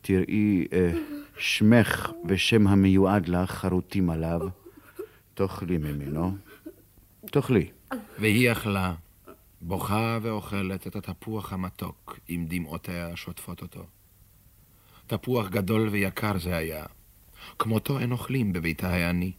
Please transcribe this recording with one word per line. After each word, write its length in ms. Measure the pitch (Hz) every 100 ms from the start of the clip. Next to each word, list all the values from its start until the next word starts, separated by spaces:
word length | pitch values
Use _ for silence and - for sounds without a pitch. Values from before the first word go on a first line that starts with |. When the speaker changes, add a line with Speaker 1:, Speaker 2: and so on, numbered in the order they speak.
Speaker 1:
תראי, 640 | - 95 - 104 104 95 -
אה, 180 | 92 90 330 302 294 - -
שמך 760 | - - 107 120 104 - - - -
ושם 400 | 95 - 113 101
המיועד 600 | 98 95 95 95 101 82
לך 220 | 87 90
חרוטים 600 | - 95 90 87 101 90
עליו. 300 | 80 80 85 85 92 - - - - - - _
תאכלי 440 | - 95 - 87 87
ממנו. 580 | 76 73 69 76 90 98 - - - - _ - _ _ -
תאכלי. 400 | 143 135 117 82 - - 254 - -
Speaker 2:
והיא 340 | 107 107 123
אכלה, 420 | 113 107 98 92 82 - _ - - _ _
בוכה 580 | 85 92 95 104 113 113
ואוכלת 640 | 113 107 - 101 95 95 -
את 100 | 101
התפוח 560 | - 90 - 110 92
המתוק 680 | 95 90 - 87 - - - -
עם 180 | 85 82
דמעותיה 580 | 90 80 85 - 87 85
השוטפות 560 | 85 - 87 - 87
אותו. 220 | 90 92 90 _ _ _ _ _ _ _ _ _ _ - -
תפוח 420 | 107 - 123 98
גדול 400 | 92 92 110 110
ויקר 500 | 101 95 - 107 98
זה 180 | 90 87
היה. 280 | 82 78 76 - _ _ - - - -
כמותו 400 | 110 110 - 139
אין 140 | 120
אוכלים 400 | 120 - 131 107
בביתה 380 | 87 82 80 92
העני. 420 | 87 85 87 92